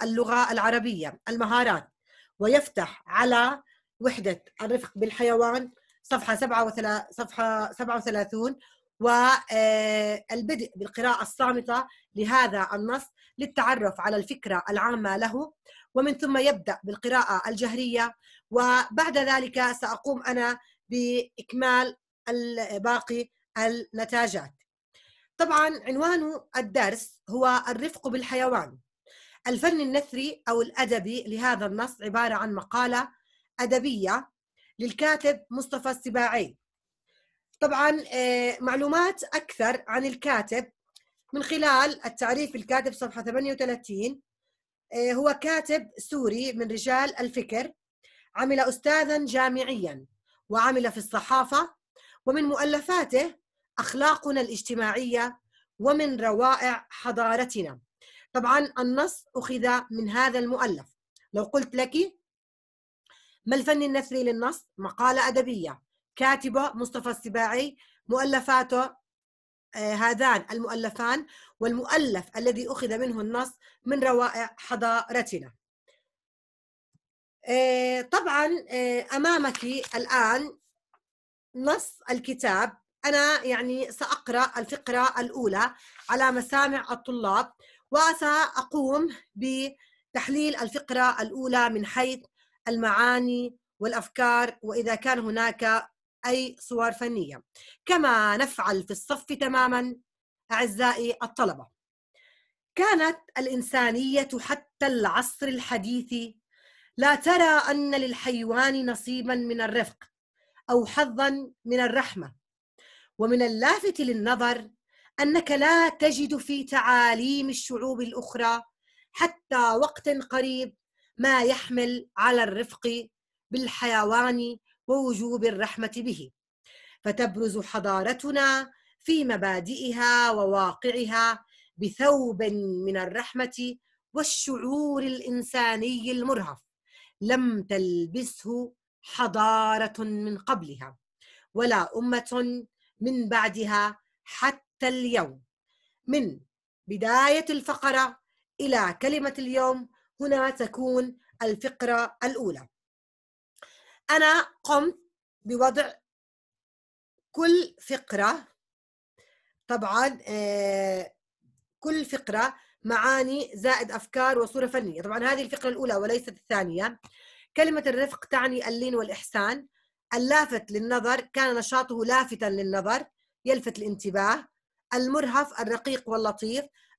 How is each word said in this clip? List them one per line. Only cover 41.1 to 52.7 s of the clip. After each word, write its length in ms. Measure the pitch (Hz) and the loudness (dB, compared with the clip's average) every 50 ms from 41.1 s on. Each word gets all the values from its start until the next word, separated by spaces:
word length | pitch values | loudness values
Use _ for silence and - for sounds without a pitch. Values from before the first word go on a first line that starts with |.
| _ _ _ _ 262 | _ _ _ _ -8
من 100 | 285 269 | -8 -4
خلال 600 | - 320 302 302 294 262 254 277 311 285 - - | -4 -2 2 4 4 6 6 4 4 0 -4 -10
التعريف 500 | 233 - - 247 233 254 285 302 - - | -10 -6 -2 0 0 0 0 -2 -4 -6
الكاتب 380 | 226 202 - 254 269 254 262 214 | -8 -4 0 0 0 0 -2 -6
صفحة 280 | - 254 226 - 233 | -6 -8 -10 -8 -8
ثمانية 320 | 214 233 233 262 277 277 269 | -6 -4 -2 -2 -2 -2 -2
وثلاثين. 680 | 269 262 254 240 240 - - 202 196 214 254 277 - _ _ _ _ _ _ _ _ _ _ _ _ _ - 233 | -2 -2 -2 -4 -4 -8 -8 -6 -4 -4 -4 -6 -8 _ _ _ _ _ _ _ _ _ _ _ _ _ -8 -4
آه، 200 | 240 240 247 240 | -2 0 0 2
هو 260 | 254 285 294 277 285 | 2 2 2 2 0
كاتب 480 | - 311 320 311 311 - 302 311 208 - - | 0 -2 0 0 0 0 0 -2 -2 -4 -16
سوري 560 | - - - 302 285 247 208 214 240 262 262 226 | -16 -12 -8 -4 -2 0 0 0 -2 -2 -4 -4
من 180 | 226 233 214 | -4 -4 -4
رجال 480 | 226 208 226 254 254 262 277 285 - - | -6 -4 -2 0 2 2 2 0 -2 -4
الفكر، 520 | 247 247 247 254 - - 220 226 269 339 - _ _ _ _ _ _ _ _ _ _ _ - | -6 -6 -4 -6 -6 -4 -4 -4 -6 -6 -10 _ _ _ _ _ _ _ _ _ _ _ -6
عمل 240 | 202 254 269 277 269 | -2 0 2 2 4
أستاذًا 640 | 233 254 254 - - 294 302 311 302 302 302 302 294 | 2 2 0 0 2 2 4 4 4 2 0 -2 -2
جامعيًا، 800 | 233 233 262 262 262 254 262 254 - 262 214 175 160 139 131 135 - _ _ _ _ _ _ _ - | 0 0 2 2 2 0 -2 -4 -4 -4 -4 -6 -6 -8 -10 -16 -20 _ _ _ _ _ _ _ -2
وعمل 420 | 208 226 226 254 262 254 240 233 | 0 2 4 4 4 2 0 0
في 60 | - | -2
الصحافة، 720 | 226 208 - - 202 - - 262 262 254 254 277 294 339 - - _ _ _ _ _ - - - _ - | -6 -8 -6 -6 -4 -2 2 2 2 2 4 2 2 2 0 -4 _ _ _ _ _ -20 -20 -20 _ -2
ومن 180 | 262 269 311 302 | 0 2 2 2
مؤلفاته 920 | 285 285 254 294 294 | 0 0 0 0 0